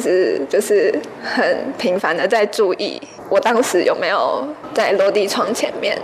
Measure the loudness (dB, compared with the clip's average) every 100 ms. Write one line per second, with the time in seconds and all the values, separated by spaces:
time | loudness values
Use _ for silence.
0 | 2 2 2 0 0 0 2 4 4 0
1 | -4 -10 -6 0 0 0 -4 -4 -2 0
2 | 0 0 2 2 2 2 0 0 -4 -8
3 | -14 -14 -2 0 2 2 2 2 2 0
4 | 0 0 0 -2 -4 -10 -8 -2 0 2
5 | 2 2 0 0 -2 -2 -4 -4 -4 -4